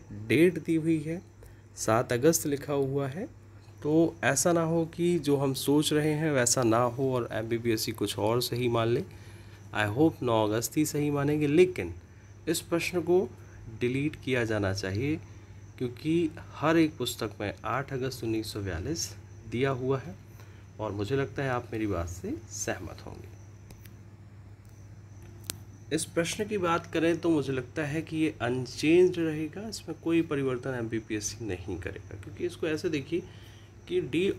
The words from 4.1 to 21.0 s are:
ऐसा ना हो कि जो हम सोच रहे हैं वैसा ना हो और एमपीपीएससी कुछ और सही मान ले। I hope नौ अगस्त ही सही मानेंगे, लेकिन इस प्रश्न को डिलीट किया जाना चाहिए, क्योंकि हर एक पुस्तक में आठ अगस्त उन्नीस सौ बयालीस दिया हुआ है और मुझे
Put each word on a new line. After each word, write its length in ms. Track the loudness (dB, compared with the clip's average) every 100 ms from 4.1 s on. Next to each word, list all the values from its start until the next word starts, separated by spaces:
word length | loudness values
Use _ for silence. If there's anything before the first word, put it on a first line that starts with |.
| 4
ऐसा 300 | 2 4 4
ना 80 | 4
हो 240 | 4 2 0
कि 340 | 0 2 2
जो 180 | 4 4
हम 160 | 2
सोच 400 | 0 4 4 4
रहे 200 | 2 2
हैं 180 | 2 2
वैसा 320 | 4 4 4
ना 140 | 4 6
हो 380 | 4 2 0 0
और 140 | -2
एमपीपीएससी 600 | -4 -2 -2 2 0 0
कुछ 280 | -2 -2 0
और 220 | 2 2
सही 260 | 0 0 2
मान 200 | 2 2
ले। 160 | 2 -2 -10 -18 -18 -18 -18 -8 -2
I 120 | 0 4
hope 260 | 4 4
नौ 240 | 2 4 4
अगस्त 300 | 2 0 0
ही 80 | 0
सही 240 | 0 0
मानेंगे, 360 | 0 2 2 4
लेकिन 460 | 6 6 4 -6 -8 -14 -20 -20 -12 -4
इस 120 | -4
प्रश्न 400 | -2 -2 0 -2
को 280 | 2 4 2 -4 -18 -18 -14 -4
डिलीट 360 | -2 0 -2 -4
किया 300 | -2 0 2
जाना 280 | 2 0
चाहिए, 460 | 0 -2 -2 0 -2 -6 -18 -20 -20 -16 -6
क्योंकि 520 | -6 -4 0 2 0 -4
हर 400 | -14 -2 4 6
एक 200 | 4 2
पुस्तक 340 | -4 -2 -6 -4
में 120 | -6 -4 -4
आठ 280 | -4 -2
अगस्त 300 | -4 -4 -4
उन्नीस 300 | -2 -2 -2
सौ 80 | -4
बयालीस 540 | -4 -4 -4 -4 -6 -8 -16 -18 -6
दिया 180 | 0 0
हुआ 300 | 0 0 0
है 160 | -2 -12 -16 -18 -18 -18 -16 -6
और 120 | -4
मुझे 240 | -2